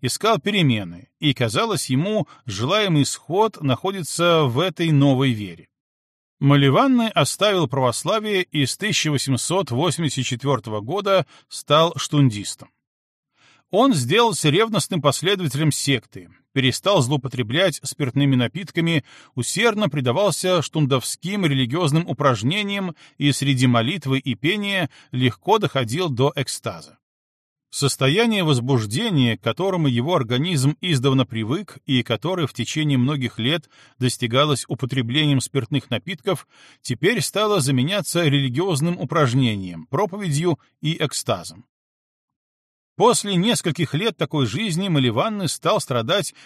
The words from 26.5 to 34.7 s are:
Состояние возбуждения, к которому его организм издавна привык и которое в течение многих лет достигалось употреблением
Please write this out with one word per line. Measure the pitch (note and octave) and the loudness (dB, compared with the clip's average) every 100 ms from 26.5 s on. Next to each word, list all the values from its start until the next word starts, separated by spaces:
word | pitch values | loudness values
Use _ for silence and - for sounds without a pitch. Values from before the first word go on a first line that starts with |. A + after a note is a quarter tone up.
| - A2+ E2+ - _ _ _ _ _ _ _ _ | -6 -10 -10 -14 _ _ _ _ _ _ _ _
Состояние | - C#3 - C3+ F3+ A#3 G#3 D#3 | -4 -2 0 2 2 2 2 2
возбуждения, | B2+ B2 B2+ G#2+ B2+ A#3 D3+ A#2+ G#2+ | 0 2 0 0 -4 0 2 2 0
к | |
которому | A#2 A2 F#3+ F#3 D3 | -4 -2 -2 0 0
его | A#2+ C3+ F3 | 0 0 0
организм | A#2 B2 F3 D3+ C3+ D#3+ | 0 -2 0 0 0 0
издавна | F3+ C#3 C#3 C3+ B2 | -2 0 2 2 0
привык | A2+ G#2+ F3 G3 - - | -2 -4 -4 -6 -12 -2
и | B2+ | 0
которое | A2 A2+ D#3+ F#3 C#3+ | 0 -2 -2 -4 -4
в | |
течение | - A2+ D3+ D3+ C3 | -4 -6 -2 0 2
многих | B2+ D3+ B2 - | 0 -2 -4 -4
лет | A#2 E3 - _ - - | -2 -4 -6 _ -20 -4
достигалось | B2 - A#2+ C3 D3+ B2+ | -4 -2 0 2 2 0
употреблением | - | -4